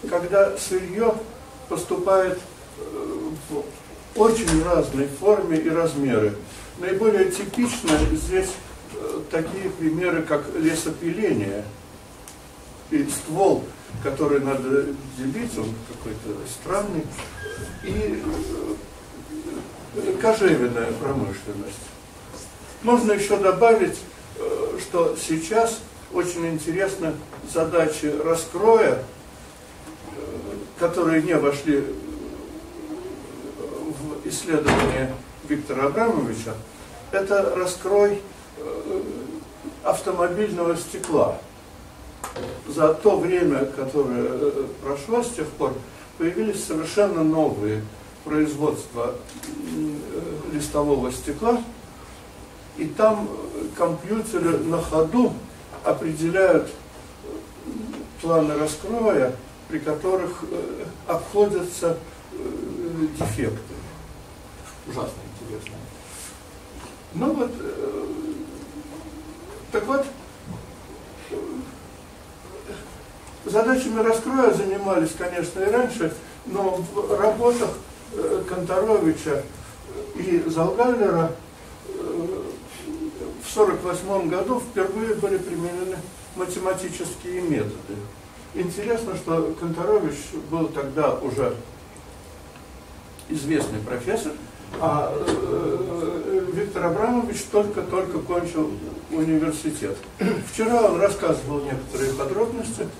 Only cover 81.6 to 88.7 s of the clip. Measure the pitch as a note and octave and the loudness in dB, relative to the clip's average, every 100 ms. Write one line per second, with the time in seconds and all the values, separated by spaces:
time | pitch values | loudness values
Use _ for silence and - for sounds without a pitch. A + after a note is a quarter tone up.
81.6 | - - - - - - F4 F#4+ - - | -18 -16 -12 -8 -4 -4 -4 -4 -8 -12
82.6 | - - - - D#4+ - D#3+ - - G#3+ | -14 -12 -10 -8 -8 -8 -10 -10 -6 4
83.6 | G3+ E3+ F3+ F3 F#3+ G3 E3 F#3 A3 B3 | 4 4 -2 -4 -2 0 2 0 0 -2
84.6 | - G3+ F#3+ G3+ A3+ G#3+ G3+ F#3+ F3+ E3+ | -2 0 0 0 0 0 2 0 -2 -4
85.6 | F3 F3 F#3 F3 - - - F3+ F3+ - | -4 -4 -4 -6 -10 -16 -14 -6 -6 -2
86.6 | F#3 F#3 F#3 - F3 - F3+ F3+ F3 C3+ | -2 -2 -4 -6 -8 -8 -6 -4 0 0
87.6 | G#2 - - G2+ G2+ - - - - G3 | -2 -6 -10 -10 -10 -16 -20 -20 -10 -4
88.6 | F3 | -4